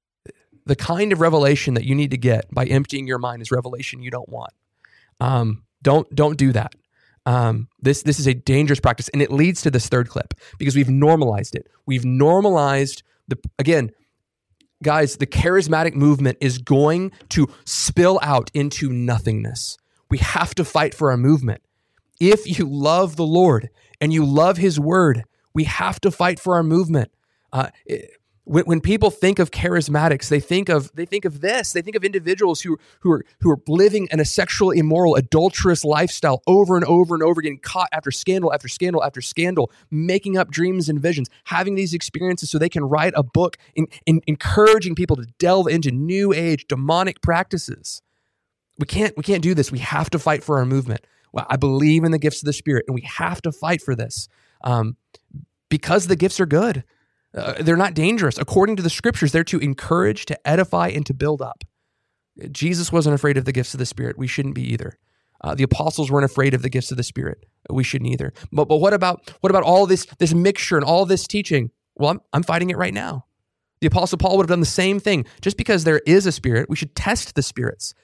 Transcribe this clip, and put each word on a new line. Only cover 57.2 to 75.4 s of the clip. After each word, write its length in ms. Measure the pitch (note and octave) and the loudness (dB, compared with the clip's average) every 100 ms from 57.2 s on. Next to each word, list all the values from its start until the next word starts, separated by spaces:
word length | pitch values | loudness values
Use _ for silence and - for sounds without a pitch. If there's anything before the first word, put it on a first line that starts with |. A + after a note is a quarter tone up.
| _ | _
Uh, 300 | A#2 D3+ - | -10 -10 -2
they're 140 | D#3+ E3+ | 2 2
not 180 | F#3+ | 2
dangerous. 420 | D#3 E3 A#3 D#3 - | 0 0 2 0 -2
According 360 | C#3+ G3+ G3+ | 0 2 2
to 80 | G#3 | 2
the 80 | E3+ | -2
scriptures, 400 | - A3+ - D3 | -2 -2 0 0
they're 140 | D#3+ | 0
to 160 | E3 F3+ | 0 -2
encourage, 640 | C#3+ C3+ - E3+ G3 G#3 - | -2 -4 -2 0 0 0 -6
to 220 | - - | -8 -2
edify, 400 | E3 F#3 E3+ E3+ | 0 0 0 -2
and 180 | D3+ D3 | -2 -4
to 80 | |
build 260 | C3 D3 D3 | -4 -2 -4
up. 220 | - - - _ _ _ _ _ _ - - | -8 -14 -20 _ _ _ _ _ _ -18 -16
Jesus 400 | C#3+ D#3+ F3 F3 | -6 -4 -2 -2
wasn't 240 | E3+ D3+ | 0 2
afraid 220 | C#3+ D3 C#3 | 0 0 -2
of 80 | |
the 80 | B2+ | -2
gifts 200 | B2+ B2 | -4 -6
of 60 | C3+ | -6
the 80 | B2 | -8
Spirit. 320 | - B2 - | -6 -8 -6
We 80 | B2+ | -8
shouldn't 300 | - C3+ C3+ | -6 -6 -6
be 80 | A#2+ | -6
either. 260 | A2+ - - _ _ _ _ | -6 -8 -16 _ _ _ _
Uh, 140 | D3+ | -8
the 80 | C3+ | -2
apostles 480 | C3 - D#3 - C3+ | 0 0 -2 -4 -2
weren't 140 | C#3+ | 0
afraid 300 | C3+ C3+ C3+ | 0 2 0
of 80 | B2+ | 0
the 60 | B2+ | -2
gifts 220 | B2+ - | -4 -6
of 60 | B2 | -6
the 80 | |
Spirit. 420 | A#2+ - C3 - _ _ - | -8 -8 -10 -10 _ _ -8
We 140 | C3+ | -4
shouldn't 260 | B2+ C3+ B2 | -4 -4 -4
either. 220 | B2+ C3+ - - | -4 -6 -10 -8
But, 140 | D3+ | -2
but 140 | D3+ D3+ | 2 2
what 140 | G3 | 4
about, 380 | G3+ F#3 F3 - - | 2 0 -4 -10 -4
what 80 | F#3+ | 0
about 120 | F#3+ | 2
all 240 | D3+ F#3 G3 | 4 4 4
this, 200 | F#3 - - | 2 -2 -2
this 160 | E3 | 0
mixture 400 | E3+ F#3 G3 - | 2 2 0 -2
and 100 | E3 | -2
all 220 | C#3 E3+ F#3 | 2 2 2
this 220 | F#3+ - | 0 -2
teaching? 420 | G#3 G3+ D3 A#2 - _ | -4 -2 -2 -2 -8 _
Well, 160 | - D3 | -2 -2
I'm, 100 | F#3 - | -2 -4
I'm 100 | - | -4
fighting 280 | F3 E3+ F3+ | -2 -2 -2
it 60 | G2+ | -4
right 160 | F3+ | -4
now. 340 | G2+ - C3+ - _ _ _ _ _ | -6 -8 -10 -14 _ _ _ _ _
The 60 | D#3 | 0
apostle 320 | F3+ F3+ E3 | 0 0 0
Paul 180 | F#3+ F#3+ | 0 2
would 60 | |
have 80 | E3+ | 2
done 80 | F3 | 2
the 80 | D3+ | 0
same 320 | - F#3+ G3+ | 0 0 0
thing. 260 | G#3 F3 A#2+ - | 0 -2 -2 -6